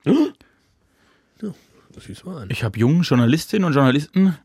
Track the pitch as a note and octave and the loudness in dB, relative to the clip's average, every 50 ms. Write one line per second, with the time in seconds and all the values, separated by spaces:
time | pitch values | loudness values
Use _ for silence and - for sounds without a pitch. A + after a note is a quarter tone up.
0 | - D3 A3 D#4 - F#4 - _ _ _ _ _ _ _ _ _ _ _ _ _ | -4 0 0 0 0 -2 -4 _ _ _ _ _ _ _ _ _ _ _ _ _
1 | _ _ _ _ _ _ _ _ G#3+ G#3 - _ _ _ _ _ _ _ - - | _ _ _ _ _ _ _ _ -14 -14 -14 _ _ _ _ _ _ _ -20 -20
2 | - - F#2+ - - F3+ F#3 D3+ G#2+ F#2+ B2+ - - G#2+ G2 A2 A2+ B2+ D#3 F3 | -20 -20 -20 -20 -18 -18 -18 -14 -12 -10 -8 -6 -6 -6 -2 0 0 2 2 2
3 | E3+ - D3 B2+ A#2+ A#2 C3+ E3 - - - G#3+ F#3 E3+ C#3 C#3+ C#3 C3 B2 C#3+ | 2 2 2 2 4 4 2 0 -2 -2 -2 -2 0 0 2 2 4 4 2 0
4 | D3 - - F#3 F#3+ F#3+ E3 - | -2 -2 0 2 2 2 0 -2